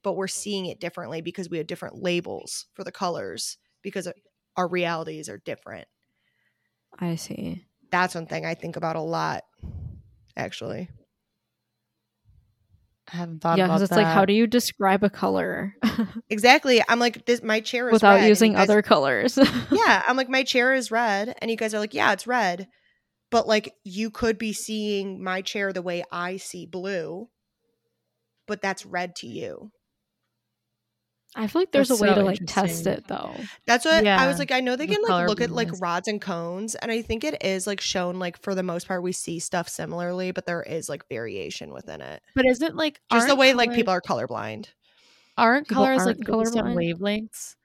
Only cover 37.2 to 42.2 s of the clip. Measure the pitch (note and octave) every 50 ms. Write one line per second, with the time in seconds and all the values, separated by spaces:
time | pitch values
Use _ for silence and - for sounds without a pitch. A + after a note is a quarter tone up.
37.2 | D4 D#4 D4+ - - G3 F#3+ F#3+ F3+ G#3 G3+ G3 - - - F#3+ F3+ F3+ F3+ F#3
38.2 | F#3 F3 E3+ - - G3+ G3 F#3 F#3 F3+ E3+ F3 - - F#3+ F3+ F3 F3+ F#3 -
39.2 | - - E3+ E3 - - - F3 E3+ - - - D#3+ D#3 D#3+ F3 F3 F3 F3+ F#3
40.2 | F#3 F#3 F#3 F#3+ - - F3 E3+ - - D3+ E3 D3 - D3 - - _ C#3+ A2
41.2 | A#2 A2 G2 G2 E2+ D2 - - - D2+ C2+ C2 - - D#2 D#2 C#2 C2 D2+ -